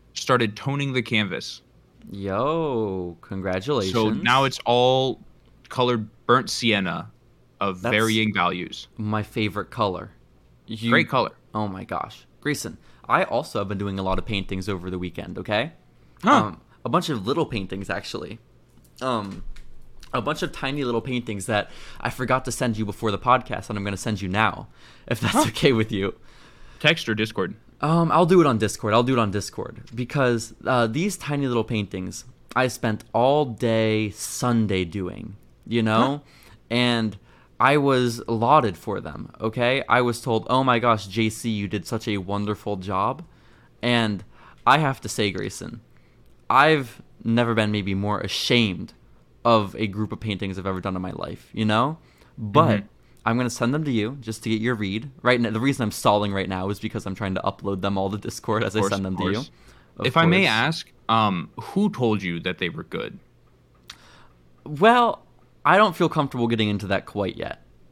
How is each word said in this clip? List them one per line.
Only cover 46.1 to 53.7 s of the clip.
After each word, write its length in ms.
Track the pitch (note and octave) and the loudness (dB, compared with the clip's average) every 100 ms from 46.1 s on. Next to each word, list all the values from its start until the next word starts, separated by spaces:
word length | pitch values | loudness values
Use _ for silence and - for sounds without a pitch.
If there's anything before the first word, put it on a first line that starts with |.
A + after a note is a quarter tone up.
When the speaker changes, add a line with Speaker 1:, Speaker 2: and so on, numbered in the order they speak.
| _ - - - | _ -20 -10 2
Speaker 2:
I've 500 | B2 D3+ D#3 B2 - - - | 6 6 4 0 -12 -20 -8
never 300 | A2+ A#2 A#2+ | 0 2 4
been 160 | A2+ G#2 | 2 2
maybe 240 | G#2 G2 | 0 0
more 260 | G2 G2+ G#2 | 0 0 -2
ashamed 720 | F#2+ - - B2 G#2+ F2+ - - - - _ _ | -4 -4 2 4 4 0 -10 -16 -20 -20 _ _
of 300 | A#2 A2+ G2 - | 2 4 2 -4
a 100 | G#2+ | -4
group 260 | G2 G#2+ | -4 -6
of 80 | - | -6
paintings 380 | A2+ F#2+ G2 F#2+ | -6 -4 -6 -6
I've 80 | F#2+ | -6
ever 140 | F#2 | -4
done 140 | G2 F#2 | -4 -6
in 60 | |
my 100 | F#2 | -6
life, 360 | - - - - | -8 -10 -12 -10
you 100 | - | -2
know? 320 | G#2+ G#2+ C3+ D#3+ - _ - - | 2 2 0 -2 -14 _ -20 -10
But 420 | G#2+ A#2 D#3+ G#2 | 0 4 6 4
Speaker 1:
Mm-hmm. 60 | G2+ _ - - A2+ | -2 _ -20 -8 -2
Speaker 2:
I'm 100 | A#2 | 0
gonna 140 | B2 | -2
send 240 | - A#2+ | 0 0